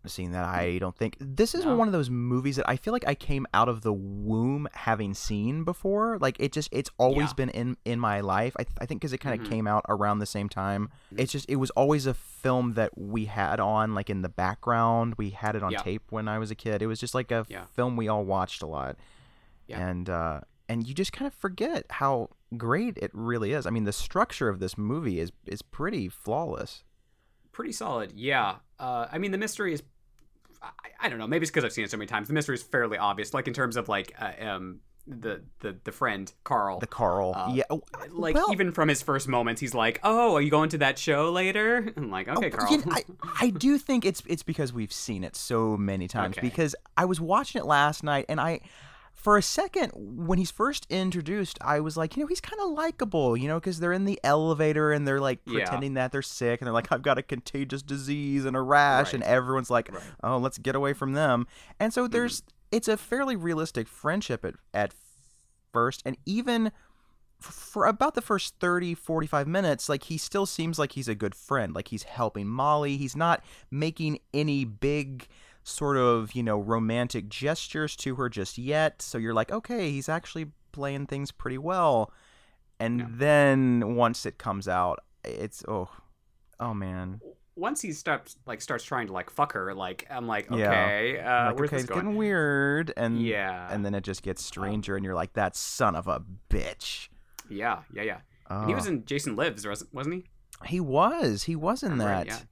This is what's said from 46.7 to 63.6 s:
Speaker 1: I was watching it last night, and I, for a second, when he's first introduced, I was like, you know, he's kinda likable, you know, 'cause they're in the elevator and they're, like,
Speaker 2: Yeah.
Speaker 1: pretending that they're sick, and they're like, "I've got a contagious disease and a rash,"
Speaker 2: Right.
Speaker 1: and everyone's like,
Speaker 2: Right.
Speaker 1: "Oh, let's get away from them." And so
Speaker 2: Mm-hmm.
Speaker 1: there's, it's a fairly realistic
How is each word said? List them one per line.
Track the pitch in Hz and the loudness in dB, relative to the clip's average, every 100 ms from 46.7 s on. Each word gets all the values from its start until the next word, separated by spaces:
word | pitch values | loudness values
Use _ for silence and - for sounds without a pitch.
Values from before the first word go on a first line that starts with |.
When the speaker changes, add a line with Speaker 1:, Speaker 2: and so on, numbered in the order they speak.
| - - - | 0 -2 2
Speaker 1:
I | 180 | 2
was | 175 | 2
watching | 165 208 285 233 | 4 2 2 -4
it | 135 | 4
last | 143 147 151 | 6 6 2
night, | 151 143 - | 0 0 0
and | 151 | 0
I, | 156 165 - - - - - | 0 -2 -8 -20 -20 -20 -20
for | - - 208 | -2 6 6
a | |
second, | - - 392 381 269 - | 6 0 0 0 0 -4
when | 101 127 165 170 | -10 -6 2 2
he's | 175 | 2
first | - 240 294 - | 2 0 0 -2
introduced, | 185 185 175 151 208 185 - | 0 0 0 -2 -2 -4 -4
I | - 147 | 0 2
was | 156 156 | 0 -2
like, | 160 - | -2 -2
you | |
know, | 302 | -4
he's | 370 | -4
kinda | - 427 392 | -6 -4 -2
likable, | 302 330 - 226 165 131 117 | 0 -2 -2 0 2 4 2
you | 139 | 0
know, | 165 | -2
'cause | 190 165 | -2 -2
they're | 175 | 0
in | 180 196 | 2 2
the | 202 | 2
elevator | 135 147 160 151 156 151 151 | 4 4 4 4 4 4 4
and | 147 143 | 4 2
they're, | 135 | 2
like, | 135 127 - | 2 -2 -2
Speaker 2:
Yeah. | 113 | -2
Speaker 1:
pretending | 92 90 139 | 0 -2 -2
that | 131 127 | -2 0
they're | 139 | -2
sick, | - - 120 120 | -4 -2 0 0
and | 123 | 0
they're | |
like, | 117 - | 0 2
"I've | 127 | 0
got | 139 131 | 2 2
a | |
contagious | - 127 - 139 139 139 | 0 -8 -6 -6 -4 -6
disease | 139 139 135 147 143 139 | -6 -6 -2 -2 0 0
and | 135 131 | 0 0
a | |
rash," | 131 143 143 131 143 | 6 6 8 6 4
Speaker 2:
Right. | 127 | 0
Speaker 1:
and | |
everyone's | - 127 123 131 123 | 4 4 4 0 2
like, | 120 113 | 2 2
Speaker 2:
Right. | 92 - - | -10 -12 -6
Speaker 1:
"Oh, | - 127 | -2 0
let's | 127 - | 0 -2
get | 117 139 | -2 2
away | 139 | 0
from | 143 135 | 0 0
them." | 143 151 120 120 - - - | 2 4 4 0 -8 -20 -2
And | 220 | 0
so | 247 247 | 2 2
Speaker 2:
Mm-hmm. | |
Speaker 1:
there's, | 233 240 - - _ _ | 2 0 -4 -12 _ _
it's | 226 220 | 0 2
a | 214 | 0
fairly | - 247 269 220 | 0 -2 0 0
realistic | 165 160 | 0 0